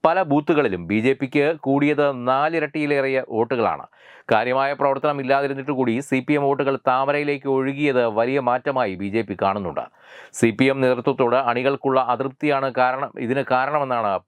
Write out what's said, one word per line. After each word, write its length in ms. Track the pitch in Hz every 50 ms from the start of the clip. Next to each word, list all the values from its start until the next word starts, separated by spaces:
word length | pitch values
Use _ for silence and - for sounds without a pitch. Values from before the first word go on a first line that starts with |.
| -
പല 160 | 160 170 185
ബൂത്തുകളിലും 640 | 190 156 143 147 151 - 170 147 143 113 95 90 85 82
ബി 80 | 101 110 110
ജെ 80 | 127 135
പിക്ക് 420 | - 139 127 - 151 143 151 170 151 -
കൂടിയത് 600 | 135 135 139 143 143 151 139 147 143 135 123 120
നാലിരട്ടിയിലേറെ 960 | 127 131 135 147 160 165 165 151 151 151 160 151 143 147 139 135 135 135 131 127 -
വോട്ടുകളാണ്. 560 | - 110 117 117 139 120 110 95 80 71 - - _ _ - - - - _ -
കാര്യമായ 420 | 117 107 113 123 127 131 135 139 143
പ്രവർത്തനം 460 | 139 139 139 135 135 131 151 147 143 135
ഇല്ലാതിരുന്നിട്ട് 500 | 127 135 139 139 139 139 135 131 139 147 127
കൂടി 160 | 131 120 113 123 147 -
സി 100 | 135 131 127
പി 60 | 147 147
എം 120 | 147 139
വോട്ടുകൾ 300 | 139 139 135 131 135 139 127 _ 131
താമരയിലേക്ക് 580 | 127 131 135 139 143 147 147 147 143 139 139 139 135
ഒഴുകിയത് 480 | 131 131 135 139 139 147 143 131 123 120 117 107 107
വലിയ 200 | 117 123 135 143 131 120
മാറ്റമായി 460 | 123 127 - 147 135 131 123 101 95 87
ബി 80 | 98 101 95
ജെ 80 | 113 110 98
പി 80 | 98 87
കാണുന്നുണ്ട്. 420 | 101 98 98 104 98 85 73 - - - _ _ _ - - - - - _ -
സി 120 | - 117 107 104
പി 80 | 131 135 135
എം 60 | 139 131
നേതൃത്വത്തോട് 500 | 127 127 120 117 143 135 - 135 120 120
അണികൾക്കുള്ള 640 | 131 135 120 120 123 123 135 139 135 - 139 131 131 131 120 123
അതൃപ്തിയാണ് 560 | 113 131 135 131 _ - 151 143 135 135 135 120 127
കാരണം, 320 | 127 127 127 135 143 123 - - 127
ഇതിന് 180 | 113 127 139 135 -
കാരണമെന്നാണ് 600 | 131 127 131 139 147 151 143 131 127 117 113 104 98 90 -